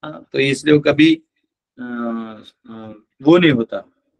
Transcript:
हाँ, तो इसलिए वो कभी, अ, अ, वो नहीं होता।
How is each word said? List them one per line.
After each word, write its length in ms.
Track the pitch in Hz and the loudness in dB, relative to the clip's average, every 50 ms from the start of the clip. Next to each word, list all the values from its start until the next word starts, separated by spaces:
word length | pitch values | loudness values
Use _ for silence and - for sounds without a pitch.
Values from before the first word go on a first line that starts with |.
| - | -14
हाँ, 240 | 156 156 - - _ _ | -16 -16 -16 -20 _ _
तो 60 | 139 | -2
इसलिए 360 | 135 139 135 135 - 151 151 | -2 -2 -2 -4 -2 0 0
वो 60 | 151 | 0
कभी, 420 | 147 151 139 143 156 165 160 156 _ _ _ _ _ _ _ _ _ _ _ - | 2 0 2 4 4 4 4 0 _ _ _ _ _ _ _ _ _ _ _ -16
अ, 40 | 123 123 120 120 117 117 117 113 113 113 110 107 101 - _ _ _ | -14 -12 -10 -8 -8 -8 -8 -8 -10 -12 -16 -20 -20 -20 _ _ _
अ, 60 | - 113 113 110 110 107 - _ _ _ _ 135 | -20 -20 -18 -18 -18 -20 -20 _ _ _ _ 2
वो 160 | 139 165 180 | 4 4 6
नहीं 120 | 175 160 | 6 4
होता। 280 | 135 117 113 - - 98 - _ _ _ _ _ _ _ | 2 2 -2 -6 -8 -14 -14 _ _ _ _ _ _ _